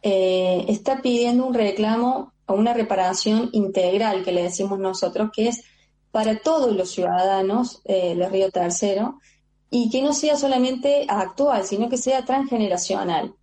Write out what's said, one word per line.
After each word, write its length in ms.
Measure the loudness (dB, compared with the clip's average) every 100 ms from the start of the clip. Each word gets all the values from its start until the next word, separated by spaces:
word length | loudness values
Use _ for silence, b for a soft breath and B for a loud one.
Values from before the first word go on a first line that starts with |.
eh, 600 | 0 2 2 2 2 0 0
está 340 | -2 0 -2
pidiendo 460 | 0 2 2 2 2
un 80 |
reclamo 800 | 0 0 0 0 2 0 -2 -6 _ -4
o 80 |
una 200 | 0 2
reparación 720 | 2 0 0 0 0 0 0 2
integral, 720 | 0 0 2 2 2 0 -2
que 80 | -2
le 100 | -2
decimos 380 | -2 -2 -4 -2
nosotros, 500 | -4 -2 -4 -2 -4
que 140 | 0 -2
es 160 | -2 b b b _ _
para 300 | -2 0 0
todos 340 | 0 2 2
los 160 | 0 -2
ciudadanos, 920 | -2 -2 0 2 2 0 0 -2 -6
eh, 320 | -2 0 0 0
de 120 | 0
Río 220 | 0 0
Tercero, 680 | 0 -2 0 -2 0 -2 -6 b b _ _ _
y 200 | 0 0
que 120 | 0
no 100 | 0
sea 240 | 0 0 0
solamente 680 | 2 2 0 0 2 2 2
actual, 560 | -2 -2 0 0 2
sino 240 | -2 -2 -2
que 80 | -2
sea 280 | 0 -2
transgeneracional. 1080 | 0 -2 0 0 0 -2 -2 -4 -2 -2 -4 -10